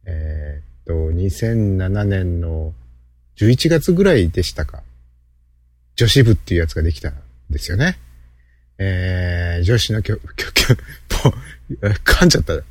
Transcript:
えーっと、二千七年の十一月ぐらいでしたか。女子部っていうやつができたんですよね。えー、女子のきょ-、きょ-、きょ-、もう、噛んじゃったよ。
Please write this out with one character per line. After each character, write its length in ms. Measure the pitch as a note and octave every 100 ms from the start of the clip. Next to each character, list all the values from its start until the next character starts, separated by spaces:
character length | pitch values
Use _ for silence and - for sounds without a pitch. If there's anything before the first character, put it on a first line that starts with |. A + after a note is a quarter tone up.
| -
え 560 | E2 D#2 D#2 D2+ D2
ー 200 | - -
っ 20 | -
と、 260 | E2 D#2+
二 180 | E2 G2
千 460 | - A2+ A2+ G#2 F#2+
七 260 | F#2 G2+
年 380 | G#2 G2 F2+ F2
の 320 | E2 D#2+ D#2 - - - _ _ _ _
十 140 | G#2+
一 200 | B2+ D#3+
月 240 | E3 -
ぐ 100 | F3
ら 120 | G3 D3
い 140 | E2
で 140 | -
し 80 | E2
た 140 | - C#2+
か。 180 | - - - _ _ _ _ _ _ _ _ _ -
女 120 | A#2
子 160 | C#3
部 80 | A2+
っ 20 | G#2
て 180 | -
い 40 | F2
う 20 |
や 80 | D#2+
つ 60 |
が 100 | -
で 80 | D#2+
き 80 | D#2+
た 100 | -
ん 40 | - - - _
で 80 | C#2
す 140 | -
よ 60 | F2+
ね。 200 | D#3+ F3+ - - - _ _ _ _ _
え 800 | G2 F#2 F2+ F#2 F2+ F2 F2 F2
ー、 20 |
女 140 | E2+ A#2+
子 120 | -
の 100 | G#2+
き 80 | -
ょ-、 60 | -
き 40 |
ょ-、 300 | - - -
き 180 | - -
ょ-、 40 | - - - - - A#2+
も 40 | - - - - -
う、 60 | G2+
噛 380 | G2 - - F3+
ん 40 |
じ 80 | D#3+
ゃ 40 |
っ 20 |
た 100 | -
よ。 100 | D#2+ -